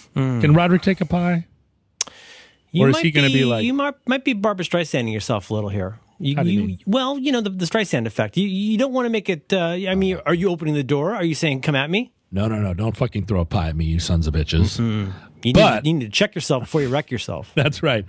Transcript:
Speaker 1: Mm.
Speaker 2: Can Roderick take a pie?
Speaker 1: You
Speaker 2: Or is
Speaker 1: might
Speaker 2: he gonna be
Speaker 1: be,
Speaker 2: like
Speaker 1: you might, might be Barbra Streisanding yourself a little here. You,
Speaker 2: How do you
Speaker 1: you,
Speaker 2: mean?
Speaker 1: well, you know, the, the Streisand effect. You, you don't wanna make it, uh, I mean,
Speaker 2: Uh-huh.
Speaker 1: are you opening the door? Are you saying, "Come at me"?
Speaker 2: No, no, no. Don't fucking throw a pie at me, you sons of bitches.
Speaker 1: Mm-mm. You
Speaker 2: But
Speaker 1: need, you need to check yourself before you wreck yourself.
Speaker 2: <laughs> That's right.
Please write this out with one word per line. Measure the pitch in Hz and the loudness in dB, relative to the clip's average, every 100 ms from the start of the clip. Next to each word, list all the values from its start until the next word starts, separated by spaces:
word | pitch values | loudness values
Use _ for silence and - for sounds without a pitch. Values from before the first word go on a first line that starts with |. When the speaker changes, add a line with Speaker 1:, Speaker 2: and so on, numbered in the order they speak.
| - 143 | -8 -4
Speaker 1:
Mm. | 131 120 | -2 2
Speaker 2:
Can | 147 | 4
Roderick | 165 175 180 | 6 6 2
take | 202 185 | 2 0
a | 175 | 0
pie? | 175 175 170 - _ _ _ _ - - - - - - _ _ | 0 0 0 -4 _ _ _ _ -10 -10 -10 -20 -20 -20 _ _
Speaker 1:
You | 165 135 | 2 4
Speaker 2:
Or | |
is | |
Speaker 1:
might | 135 165 | 4 2
Speaker 2:
he | |
gonna | 147 139 | 2 2
be | |
Speaker 1:
be, | 135 131 | 4 2
Speaker 2:
like | - 240 | 2 0
Speaker 1:
you | |
might, | 277 285 277 - | 0 -2 -4 -4
might | 262 269 | -2 -2
be | |
Barbra | 208 214 190 165 | 0 0 -2 -2
Streisanding | 175 160 139 113 | -2 0 -2 -2
yourself | 110 - 107 - | -2 -2 -4 -2
a | |
little | 107 104 | -4 -2
here. | 101 92 110 _ - | -4 -4 -8 _ -6
You, | 143 147 | -4 0
Speaker 2:
How | |
do | 175 | 0
you | 202 | 0
Speaker 1:
you, | 208 | -2
Speaker 2:
mean? | 180 - | -4 -2
Speaker 1:
well, | 254 254 285 | -2 0 -2
you | 277 | 0
know, | 247 | 0
the, | 208 | -2
the | 185 170 | -4 -2
Streisand | 220 196 139 113 | -2 0 -2 -2
effect. | - 107 170 | -2 -2 0
You, | 202 | -2
you | 190 214 214 | -2 0 0
don't | 269 | 0
wanna | 254 240 | 0 -2
make | 220 - | -2 -2
it, | 160 - | -6 -2
uh, | 190 170 | -2 0
I | 180 190 190 | -2 -2 0
mean, | 190 180 | 0 0
Speaker 2:
Uh-huh. | 147 | 0
Speaker 1:
are | |
you | 170 190 | 0 0
opening | 170 156 | 0 -2
the | 147 | -2
door? | 131 143 165 | 0 0 0
Are | 226 | -2
you | 170 147 | -2 0
saying, | 160 131 | 0 0
"Come | 160 135 | 0 0
at | 147 | 0
me"? | 196 247 _ - | -2 -2 _ -8
Speaker 2:
No, | 92 110 | -2 -2
no, | 107 | 0
no. | 101 | -2
Don't | 87 110 - | -2 -2 -2
fucking | 123 107 90 | -2 -2 -2
throw | 95 | 0
a | 85 | 0
pie | 98 82 | 0 -2
at | 78 | -2
me, | 80 | 0
you | 82 | 0
sons | - 85 76 | 0 0 2
of | |
bitches. | 78 73 82 95 - | 0 0 2 2 2
Speaker 1:
Mm-mm. | 117 107 98 95 - - | -2 -2 -4 -8 -18 -4
You | 117 | 2
Speaker 2:
But | 151 208 110 | 6 6 4
Speaker 1:
need, | 147 | 0
you | 165 | 0
need | 110 | 0
to | |
check | - 202 | 0 0
yourself | 175 - 131 | -2 -2 -2
before | 110 156 | 0 -2
you | 127 | 0
wreck | 139 - | -2 -4
yourself. | 117 - 76 - | -6 -6 -8 -4
Speaker 2:
<laughs> | 160 | 0
That's | 151 - | 0 0
right. | 156 113 | 0 0